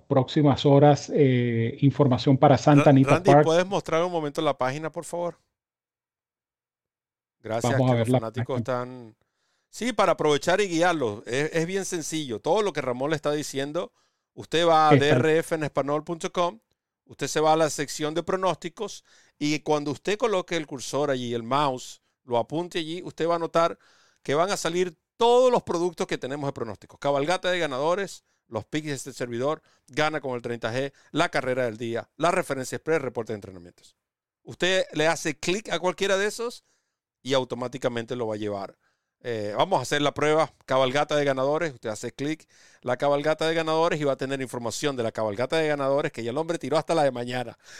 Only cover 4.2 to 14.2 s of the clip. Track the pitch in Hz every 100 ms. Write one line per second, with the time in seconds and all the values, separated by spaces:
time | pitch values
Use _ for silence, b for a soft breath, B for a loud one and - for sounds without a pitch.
4.2 | 147 151 151 - 127 143 156 170 160 170
5.2 | 175 - _ _ _ _ _ _ _ _
6.2 | _ _ _ _ _ _ _ _ _ _
7.2 | _ _ 110 113 120 131 127 120 113 127
8.2 | 113 117 120 127 117 123 123 127 113 -
9.2 | _ _ _ _ _ - 233 226 190 151
10.2 | 156 143 170 190 202 160 180 165 120 104
11.2 | - 127 151 165 165 196 180 175 147 160
12.2 | 143 104 - 196 202 151 127 123 143 156
13.2 | 151 151 139 135 143 160 196 _ _ _